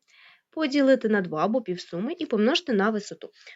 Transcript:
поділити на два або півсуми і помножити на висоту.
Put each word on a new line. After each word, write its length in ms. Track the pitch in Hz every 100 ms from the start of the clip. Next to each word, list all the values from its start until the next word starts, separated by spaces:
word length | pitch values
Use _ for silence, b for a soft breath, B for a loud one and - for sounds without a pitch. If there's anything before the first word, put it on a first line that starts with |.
| b b b b _
поділити 580 | - 311 285 269 262 226
на 120 | 214
два 240 | 180 156
або 180 | 185 254
півсуми 520 | 220 180 - 170 226 339
і 80 | 311
помножити 460 | 220 214 - -
на 180 | 208 208
висоту. 400 | 214 - - - B B